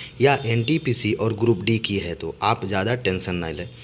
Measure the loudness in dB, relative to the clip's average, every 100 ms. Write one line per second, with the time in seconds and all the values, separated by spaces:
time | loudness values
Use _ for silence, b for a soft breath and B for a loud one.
0 | B 2 4 4 2 0 2 0 0 -2
1 | 0 0 0 2 2 2 2 0 0 -2
2 | -2 -6 -8 -2 0 0 0 -2 0 0
3 | 0 -2 -2 -4 -4 -6 -10 B